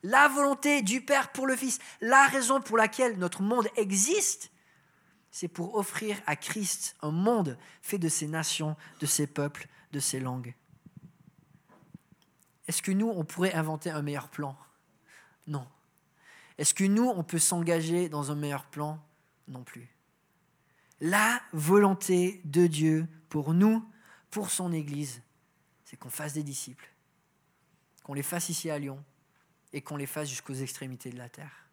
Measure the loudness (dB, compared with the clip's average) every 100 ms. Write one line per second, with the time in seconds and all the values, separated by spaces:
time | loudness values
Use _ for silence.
0 | 4 6 6 6 2 2 4 4 2 -2
1 | 2 2 2 -2 -2 0 -2 -4 -8 -6
2 | 6 8 8 4 2 0 2 4 4 4
3 | 0 2 -4 -2 0 2 0 0 0 2
4 | 2 2 0 -2 -10 _ _ _ _ _
5 | _ _ _ -10 -8 -6 -4 -2 -2 -4
6 | -6 -4 -2 -4 -4 -4 -4 -4 -6 -6
7 | -4 0 2 4 0 -4 -14 -18 -8 -2
8 | -2 -2 -2 -4 -2 -2 -4 -6 -12 -8
9 | -2 0 0 -2 -4 -6 -18 -20 _ -6
10 | -4 -4 -6 -6 -10 -16 _ _ -20 -20
11 | -20 _ -20 _ _ _ _ -20 _ -20
12 | _ _ _ _ _ _ -6 -4 0 0
13 | 0 -2 -4 0 0 0 -2 -4 -6 -6
14 | -4 -6 -8 -10 -10 -10 -20 _ _ _
15 | _ -20 _ _ -8 -8 -8 _ _ _
16 | _ _ -20 -20 -20 -4 -2 2 4 4
17 | 4 2 -2 0 2 2 2 2 2 0
18 | 0 -2 -4 -4 -4 -6 -8 -8 -8 -8
19 | _ _ _ _ -16 -16 -16 -20 -20 _
20 | _ _ _ _ _ _ _ _ _ _
21 | 0 4 4 0 -4 -4 4 6 6 4
22 | 2 2 2 -2 -2 4 4 4 2 2
23 | 0 -8 _ -6 0 4 6 4 -2 -20
24 | -20 -20 _ -6 -4 -4 -2 -4 -4 -6
25 | -6 -10 _ _ _ _ _ _ -20 -20
26 | -14 -10 -8 -6 -6 -8 -12 -16 -20 _
27 | _ _ _ _ _ _ _ _ _ _
28 | -10 -8 -4 -4 -4 -6 -4 -6 -6 -12
29 | -18 _ _ _ _ _ _ -12 -10 -8
30 | -8 -6 -8 -8 -8 -8 -8 -8 -12 -12
31 | -14 -14 -16 -18 -20 -20 _